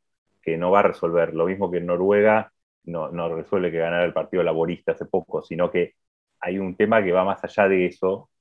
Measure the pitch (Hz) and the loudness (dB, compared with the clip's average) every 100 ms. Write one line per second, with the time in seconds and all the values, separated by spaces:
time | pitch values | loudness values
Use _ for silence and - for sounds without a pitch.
0 | _ _ _ _ - 82 90 101 101 - | _ _ _ _ -4 -2 2 4 4 0
1 | 85 85 82 80 87 95 92 87 87 87 | -2 0 0 0 -2 -2 -4 -4 -4 -2
2 | 95 104 107 107 110 _ _ _ - 82 | 2 4 4 2 0 _ _ _ -10 -8
3 | 73 85 85 80 76 101 90 82 82 87 | -6 -6 -4 -6 -2 -2 -2 -2 -2 0
4 | 87 80 78 92 85 80 82 85 - 80 | 0 -2 -4 -2 0 0 -2 -2 -4 -6
5 | - 92 - 80 - 82 87 90 87 _ | -2 -4 -4 -8 -6 -2 -2 0 -2 _
6 | _ _ _ - 90 95 95 87 107 113 | _ _ _ -12 -8 -6 -6 0 2 4
7 | 95 92 95 95 - - 98 95 90 - | 4 2 2 -2 -4 0 2 4 0 0
8 | 92 98 - _ | -2 -2 -8 _